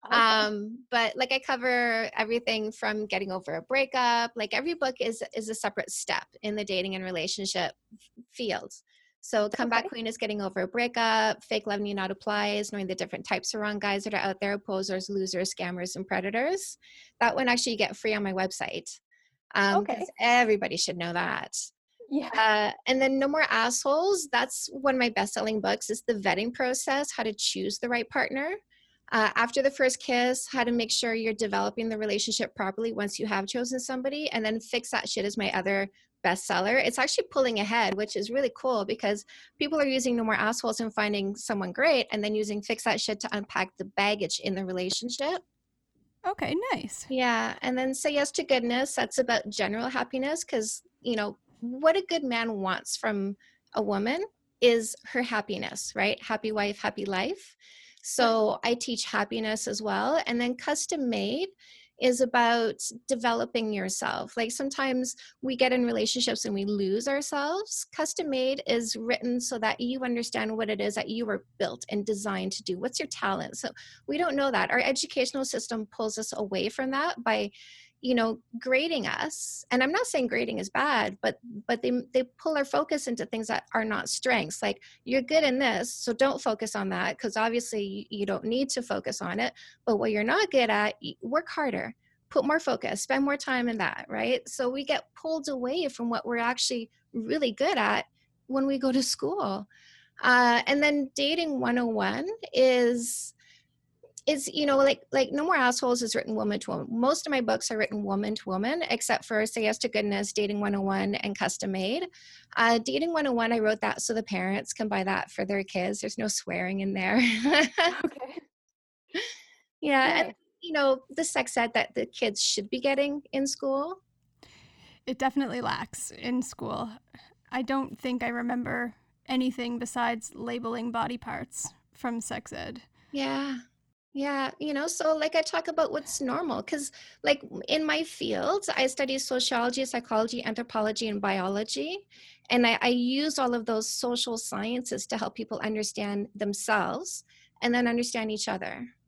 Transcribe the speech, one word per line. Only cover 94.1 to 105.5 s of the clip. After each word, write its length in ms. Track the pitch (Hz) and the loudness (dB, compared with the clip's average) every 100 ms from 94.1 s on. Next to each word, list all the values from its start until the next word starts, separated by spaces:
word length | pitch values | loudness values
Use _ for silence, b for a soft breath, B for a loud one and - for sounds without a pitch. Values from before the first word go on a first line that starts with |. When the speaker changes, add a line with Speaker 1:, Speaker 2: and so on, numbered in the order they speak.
| - 226 - - | -2 0 0 -4
Speaker 2:
So 220 | - 247 | -2 -2
we 140 | 262 277 | -2 -2
get 260 | 285 - - | -2 -2 -10
pulled 340 | 320 320 294 | -4 -2 -2
away 380 | 269 247 320 302 | -4 -2 0 -2
from 200 | - 240 | -2 -2
what 120 | 233 | -2
we're 140 | - 233 | -2 0
actually 540 | 233 247 - 247 226 _ _ | 0 0 0 -2 -6 _ _
really 380 | 247 220 311 269 | -8 -2 2 0
good 280 | 208 294 330 | 2 2 2
at 260 | 208 208 - _ _ _ _ | 2 2 -2 _ _ _ _
when 220 | 269 269 | 0 2
we 100 | 277 | 2
go 140 | 262 | 4
to 100 | 262 | 2
school. 640 | 254 - - 392 240 196 202 b b b b - | 2 -2 -2 0 -2 -2 -6 b b b b 0
Uh, 400 | - 247 240 240 - | 4 6 8 6 4
and 160 | 285 | 4
then 260 | 294 294 269 - | 4 4 0 0
Dating 440 | 277 330 330 269 | 0 2 0 0
one 200 | 247 240 | 2 2
oh 80 | 240 | 2
one 400 | 220 190 220 339 453 - | 2 0 0 -4 -6 -2
is, 800 | - 262 247 240 240 233 - - - b b b _ _ _ - - - | 4 6 6 4 2 -2 -6 -10 -14 b b b _ _ _ -20 -4 0
is, 240 | 294 - | 0 0
you 160 | - 294 | 0 2
know, 100 | 269 | 6
like, 280 | 277 - - | 6 4 0
like 160 | 269 262 | 0 2
No 140 | 277 | 0
More 100 | 320 | 2